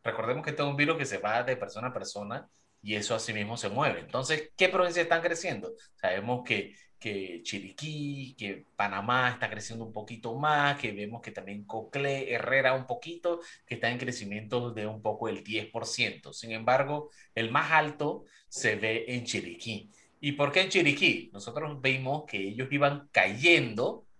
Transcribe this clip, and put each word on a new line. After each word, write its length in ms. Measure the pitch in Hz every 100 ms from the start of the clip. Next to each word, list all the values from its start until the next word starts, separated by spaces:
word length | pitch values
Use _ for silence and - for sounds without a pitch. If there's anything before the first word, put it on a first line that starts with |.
Recordemos 400 | 120 117 113 139
que 80 | 151
este 100 | 147
es 60 | 143
un 80 |
virus 220 | 139 147 156
que 80 |
se 120 | 123 98
va 240 | 101 117
de 160 | 127 127
persona 300 | 101 107 123
a 60 |
persona 540 | 113 95 101 104 131 - _ _ _
y 120 | 104
eso 220 | 107 -
así 180 | 113 -
mismo 240 | 107 104 117
se 120 | 101
mueve. 320 | 110 147 85
Entonces, 500 | - 123 135 156 -
¿qué 140 | - 185
provincias 340 | 185 180 170
están 200 | 165 165
creciendo? 500 | 170 165 185 113 - - -
Sabemos 480 | _ 92 95 110 123
que, 320 | 123 107 98 - - -
que 420 | 113 98 92 85
Chiriquí, 920 | - 98 95 - 156 151 143 139 131 -
que 280 | 104 98 -
Panamá 560 | - 101 95 107 127 127
está 180 | 120 113
creciendo 340 | 107 - 113
un 80 | 110
poquito 420 | 107 - 117 120
más, 440 | 120 151 147 143 143
que 120 | 117
vemos 300 | 101 104 127
que 80 | -
también 340 | 101 98 101
Coclé, 680 | 104 110 - 139 139 135 135
Herrera 420 | 120 120 135 131
un 120 | 131
poquito, 540 | 123 120 165 170 175 170 - -
que 100 | _
está 140 | 117 117
en 80 | 123
crecimiento 760 | 127 - 101 107 107 123 120
de 140 | 110
un 160 | 107 110
poco 260 | 110 107 113
el 160 | 101
diez 240 | - 107 104
por 200 | 117 113
ciento. 460 | - 110 - -
Sin 180 | - 117
embargo, 580 | 113 113 131 139 147 151 - -
el 160 | 113 113
más 220 | 139 156
alto 540 | 160 151 - 147 - - - _
se 280 | - 117
ve 300 | 104 107 113 117
en 160 | 123
Chiriquí. 680 | 117 104 87 85 117 104 - - _ _
¿Y 140 | 147
por 180 | 143 143
qué 100 | 170
en 80 | 190
Chiriquí? 600 | 190 147 143 180 90 -
Nosotros 480 | 101 120 147 151 143
vimos 440 | 131 131 131 147 -
que 100 | 101
ellos 300 | 98 110 131
iban 380 | 143 143 143 -
cayendo 960 | - 95 107 165 160 123 107 127 - -